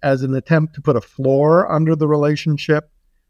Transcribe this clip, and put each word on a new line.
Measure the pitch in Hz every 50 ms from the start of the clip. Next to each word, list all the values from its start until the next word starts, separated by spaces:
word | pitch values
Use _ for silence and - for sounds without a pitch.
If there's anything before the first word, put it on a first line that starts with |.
| -
as | 143 135 127 135
an | 131 135
attempt | 131 - - 165 156 156 160 -
to | 147
put | - 156 131
a | 113
floor | - - _ - 131 131 135 139 147 151 165 180 190 -
under | - 151 160 160 160
the | 151 156
relationship, | 147 151 147 143 147 151 147 - 156 147 139 - - 151 151 156 _ _ _ _ _ _ _ _ _